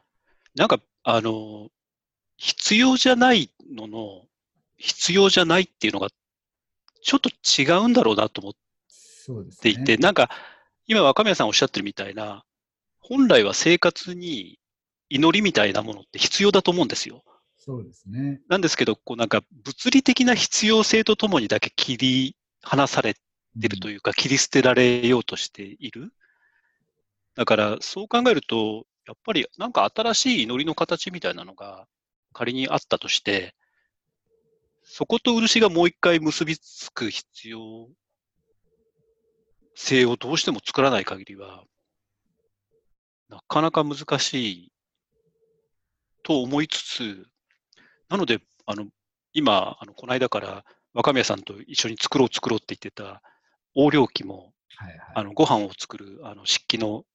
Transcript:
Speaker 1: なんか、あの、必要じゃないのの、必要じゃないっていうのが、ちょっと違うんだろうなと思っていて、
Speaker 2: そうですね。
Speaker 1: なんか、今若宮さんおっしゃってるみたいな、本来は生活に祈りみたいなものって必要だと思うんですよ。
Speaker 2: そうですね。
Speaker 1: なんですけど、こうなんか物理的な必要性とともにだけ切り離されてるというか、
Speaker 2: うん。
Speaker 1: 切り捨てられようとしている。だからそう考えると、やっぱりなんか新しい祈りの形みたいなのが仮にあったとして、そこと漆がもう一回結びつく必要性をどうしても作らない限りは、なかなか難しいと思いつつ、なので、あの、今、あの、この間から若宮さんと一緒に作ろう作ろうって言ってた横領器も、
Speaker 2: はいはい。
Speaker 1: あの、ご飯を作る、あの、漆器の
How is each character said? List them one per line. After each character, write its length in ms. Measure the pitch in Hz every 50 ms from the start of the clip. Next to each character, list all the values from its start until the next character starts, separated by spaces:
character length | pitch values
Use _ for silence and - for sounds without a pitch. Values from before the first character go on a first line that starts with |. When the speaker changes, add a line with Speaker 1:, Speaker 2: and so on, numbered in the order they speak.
| _ _ _ _ _ _ _ _ _ _ _
Speaker 1:
な 100 | 135 190
ん 20 | 220
か、 100 | - - - _ _ _ _
あ 160 | 123 117 113
の、 500 | 110 113 110 110 107 107 107 107 104 - _ _ _ _ _ _ _ _ _ _ _ _ _ _
必 380 | - - - - - - 208
要 200 | 220 254 262 262
じ 140 | 247 - 262
ゃ 60 | 254 240
な 160 | 247 262 247
い 180 | 196 135 - _ _ - -
の 180 | - 110 110 107
の、 360 | 107 113 110 101 95 90 - _ _ _ _ _ _ _ _ _ _ _
必 360 | - - - - - - 175
要 160 | 196 196 196
じ 100 | - 185
ゃ 60 | 175
な 140 | 165 170 190
い 40 | 185
っ 40 | -
て 180 | _ _ -
い 40 | 107
う 40 | -
の 60 | -
が、 80 | 95 98 - _ _ _ _ _ _ _ _ _ _ _ _ _ _ _ _ _
ち 120 | - - -
ょ 40 | 277
っ 20 |
と 100 | - -
違 360 | - _ - - - - 135 143 170 185 220
う 40 | 240
ん 40 | 233
だ 80 | 254
ろ 120 | - 110 104
う 20 |
な 140 | 101 107 107
と 100 | - 107
思 100 | - -
っ 20 | -
て 40 | -
い 40 | _ _ _ _ _ _
て、 80 | _ _ - - - - -
Speaker 2:
そ 140 | - 123 107
う 40 | 92
で 60 | -
す 300 | - _ - 113 101 123 135
ね。 140 | - 110 -
Speaker 1:
な 140 | - 214
ん 20 | 185
か、 160 | 143 123 - - - - - - _ _ _ _ _ _ -
今 160 | 220 208 160
若 200 | 135 131 - 220
宮 120 | 214 170
さ 80 | - 127
ん 40 | 107
お 40 |
っ 20 | -
し 80 | -
ゃ 60 | 143 -
っ 20 |
て 100 | - -
る 40 | 107
み 80 | 101 -
た 160 | - 98 98
い 60 | 98
な、 280 | 110 107 104 101 98 - _ _ _ _ _ _ _ _ _ _ _
本 280 | _ - 240 277 269 220
来 160 | 160 120 101
は 100 | 98 95
生 240 | - - 160 175 175
活 380 | - 175 - - - 180 180
に 420 | 175 175 175 147 107 90 85 - _ _ _ _ _ _ _ _ _ _ _
祈 280 | 143 135 156 165 - -
り 60 | 214
み 100 | 185 -
た 140 | 107 104 101
い 60 | 98
な 100 | 104 107
も 100 | 110 104
の 60 | 101
っ 20 | - _
て 60 | - -
必 240 | - - - -
要 100 | 196 208
だ 120 | 202 190 -
と 80 | 185
思 100 | 175 180
う 40 | 165
ん 20 | -
で 80 | -
す 120 | - - -
よ。 160 | - - _ _ _ _ _ _ _ _
Speaker 2:
そ 200 | _ 139 127 120
う 60 | -
で 100 | - -
す 160 | _ _ 98
ね。 320 | 107 127 139 143 139 - _ -
Speaker 1:
な 100 | 175 202
ん 40 |
で 80 | - 151
す 60 | -
け 100 | - 123
ど、 100 | 117 107
こ 180 | - _ - 120
う 40 | 117
な 80 | 117
ん 20 | 104
か 160 | - 104 - _ _ 123 _
物 280 | 143 - - - 254
理 120 | - 269 -
的 220 | - 247 - 254
な 80 | 247 233
必 320 | 190 - - - - 214
要 160 | 214 220 220
性 220 | 214 - - 220 214
と 120 | - 214
と 120 | - 226 208
も 120 | 185 135
に 80 | 107 98
だ 120 | - 101
け 120 | - - -
切 220 | - - - 127 110
り 380 | 123 131 127 131 131 139 - _ _ _ _ _ _
離 240 | - - 139 139 127
さ 160 | - - -
れ 100 | 113 -
て 540 | - _ _ _ _ _ _ _ 113 110 107
る 120 | 104 95
と 120 | 92 107
い 60 | 104 98
う 40 |
か、 80 | - 101
Speaker 2:
う 20 |
ん。 20 | 98
Speaker 1:
切 140 | - - 131
り 80 | 139 131
捨 80 | - -
て 160 | - 139 127
ら 100 | 131 123
れ 320 | 123 127 123 123 123 120
よ 140 | 120 127 120
う 40 | -
と 120 | - 113
し 140 | - - -
て 120 | - -
い 300 | 101 98 - - - -
る。 200 | - 113 156 233 - _ _ _ _ _ _ _ _ _ _ _ _ _ _ _ _ _ _ _ _ _ _ _ _
だ 100 | 123 117
か 100 | - 113
ら 220 | 107 107 104 110 -
そ 220 | - - - 190 214
う 40 | -
考 160 | - 240 247 254
え 60 | 214
る 80 | 143
と、 460 | - - 117 113 107 110 107 110 - _ _ _ _
や 80 | 120 110
っ 40 | - _
ぱ 100 | 226 202
り 120 | 151 113 - _ -
な 100 | 202 247
ん 40 |
か 160 | 240 - 98 107 -
新 200 | - 220 233 214
し 240 | - - 254 240 147
い 40 | 113
祈 140 | 113 123 127
り 80 | 147
の 80 | 160 151
形 380 | - 170 - 175 - - 190
み 80 | 180 165
た 100 | - -
い 60 | 175
な 80 | 180 180
の 80 | 190 -
が 320 | - 101 101 95 95 95 _ _ _ _ _ _ _ _ _ _
仮 200 | - 120 120 123
に 140 | 131 131 -
あ 100 | - -
っ 20 |
た 160 | - _ 92 -
と 100 | - -
し 140 | - -
て、 320 | - 104 101 95 90 - - _ _ _ _ _ _ _ _ _ _ _ _ _ _ _ _ _ _ _ _ _ _ _ _ _ _
そ 220 | _ - - 151
こ 140 | - 226 233
と 160 | - 247 233
漆 240 | 226 226 220 - 226
が 100 | 220 196
も 140 | 165 170 170
う 40 | 180
一 80 | - _
回 180 | - 175 170 160
結 260 | 156 151 - - 165
び 120 | 151 160 -
つ 340 | _ - - - - -
く 200 | - - 123 101
必 380 | - - - _ _ - - 113
要 380 | 113 113 110 110 110 113 117 127 _ _ _ _ _ _ _ _ _ _ _ _ _ _ _ _ _ _ _ _ _ 453 _ _ _ _ _ _ _ _ _ _ _ _ _ _ _
性 300 | - - - 135 131 123
を 120 | 117 120 -
ど 140 | - 123
う 60 | 165 160
し 60 | -
て 80 | -
も 80 | 139 101 -
作 180 | - - -
ら 80 | 135 139
な 100 | 123 -
い 60 | -
限 180 | - 98 95 98
り 100 | - 98 95
は、 260 | 98 95 95 92 95 _ _ _ _ _ _ _ _ _ _ _ _ _ _ _ _ _ _ _ _ _ _ _ _ _ _ _ _ _ _ _ _ _
な 100 | 113 - - -
か 140 | - 151
な 100 | 156 165
か 140 | - 165 147
難 120 | 147 143 139 151 - 147 135
し 140 | - - - 131 120 104
い 200 | 90 87 90 _ _ _ _ _ _ _ _ _ _ _ _ _ _ _ _ _ _ _ _ _ _ _ _ _ _ _ _ _ _ _ -
と 180 | - 160 135
思 200 | 123 127 139 147
い 60 | 156 151
つ 160 | - - -
つ、 440 | - - - 123 107 98 95 92 _ _ _ _ _ _ _ _ _ _ _ _ _ _ _ _ _
な 80 | 175 202
の 80 | 170
で、 160 | - 117 104 - _ _ _ _
あ 100 | - 104
の、 120 | 104 104 101 _ _ _ _ _ _ _ _
今、 460 | _ 156 147 120 104 92 90 - - -
あ 60 | -
の、 80 | - -
こ 140 | - 127 123
の 60 | 123
間 140 | 127 127 120
か 140 | - 104
ら 240 | 98 98 95 98 - _ _ _ _ _ _
若 200 | 120 - 147 135
宮 100 | 127 110
さ 120 | - 104
ん 80 | 98 -
と 180 | - 101 104
一 180 | - - 139 -
緒 100 | - 113
に 60 | 113 104
作 200 | - - - 139
ろ 80 | 127
う 20 | 113
作 180 | - - - 120
ろ 80 | 113 107
う 0 |
っ 20 |
て 160 | - - 95
言 0 |
っ 40 | -
て 120 | - 101
た 300 | - - 101 98 98 - _ _ _ _ _ _ _ _ _ _ _
横 160 | 139 143 147
領 160 | 151 147 120 -
器 180 | - - -
も、 280 | 101 98 92 92 _ _ _ _ _ -
Speaker 2:
は 100 | - 101
い 40 | 87
は 60 | 80
い。 40 | - - - -
Speaker 1:
あ 80 | 113 101
の、 100 | 101 104
ご 120 | - 156
飯 200 | 143 127 107 101
を 60 | 95 - -
作 200 | - - - 101
る、 220 | 101 98 98 - -
あ 120 | 104 101
の、 100 | 101 98
漆 220 | - - - - -
器 100 | - 113
の 280 | 113 107 107 - - _ _